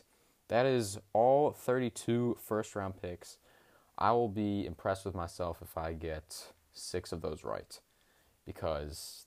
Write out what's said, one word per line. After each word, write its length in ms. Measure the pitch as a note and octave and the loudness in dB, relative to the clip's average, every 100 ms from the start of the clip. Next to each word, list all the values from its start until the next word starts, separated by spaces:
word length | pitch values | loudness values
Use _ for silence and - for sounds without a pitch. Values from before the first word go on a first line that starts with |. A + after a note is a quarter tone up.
| _ _ _ _ _ | _ _ _ _ _
That 180 | A#2 C3 | 4 6
is 320 | B2+ G#2+ G2 - | 4 2 -4 0
all 380 | G#2+ B2 C#3 D3 | 4 6 6 4
thirty-two 880 | - - B2+ B2 - - A#2 A#2+ - | 0 0 2 2 -2 0 2 2 0
first-round 600 | - G#2+ G#2+ G#2 G2 F#2+ | 0 -2 0 -4 -4 -4
picks. 360 | F2+ F2+ - - _ _ _ _ _ - | -8 -8 -14 -20 _ _ _ _ _ 0
I 140 | G2 | 2
will 180 | A#2+ A#2 | 4 2
be 360 | G2 G#2 G2+ F2+ | 0 0 0 -2
impressed 380 | F2 G#2 F#2+ | -4 -2 -2
with 120 | G2+ F#2 | -2 -4
myself 420 | E2+ - F2 E2 | -6 -4 -4 -4
if 160 | - - | -8 -6
I 160 | D#2+ | -4
get 600 | E2 D#2+ D#2 - - - - _ | -4 -6 -6 -8 -16 -16 -20 _
six 380 | - - F2+ - | -14 -8 -6 -6
of 100 | F2 | -6
those 220 | D#2 D#2 | -6 -6
right, 360 | A#1 G1+ G1+ - _ _ _ _ _ _ - | -6 -6 -8 -18 _ _ _ _ _ _ -16
because 800 | - F2+ D2+ D2 D#2+ - - | -6 -2 -2 -4 -10 -12 -16